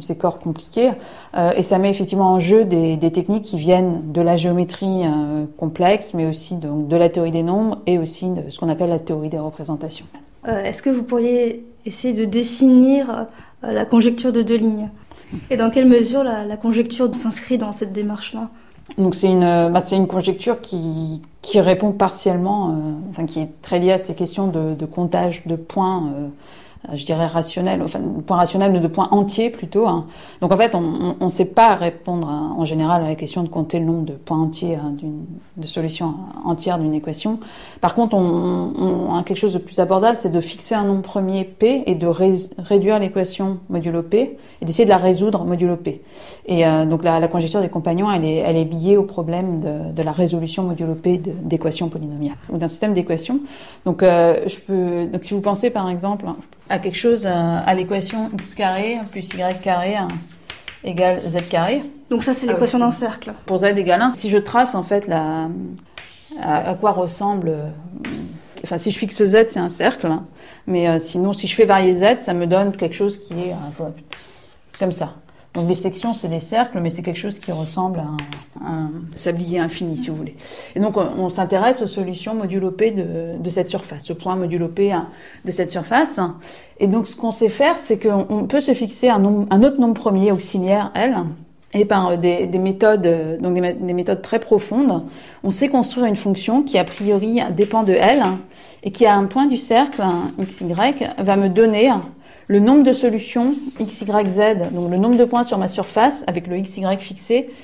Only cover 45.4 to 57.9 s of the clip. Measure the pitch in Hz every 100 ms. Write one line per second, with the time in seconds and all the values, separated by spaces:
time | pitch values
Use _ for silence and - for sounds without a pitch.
45.4 | 175 175 180 170 165 139 - - - -
46.4 | - 175 165 156 160 160 170 165 165 175
47.4 | 160 208 180 170 160 170 208 190 156 156
48.4 | - 165 160 165 170 202 196 - 165 170
49.4 | 185 170 165 151 160 160 156 151 175 170
50.4 | 160 165 185 170 165 160 180 180 165 165
51.4 | 160 165 160 156 170 160 151 147 147 143
52.4 | - 170 165 160 214 190 175 165 - 262
53.4 | 285 - - - 185 165 185 175 170 160
54.4 | 190 - - 190 180 175 170 180 - 202
55.4 | 202 196 240 226 185 175 196 202 190 165
56.4 | - - - 190 185 175 233 233 196 175
57.4 | 170 170 - 185 180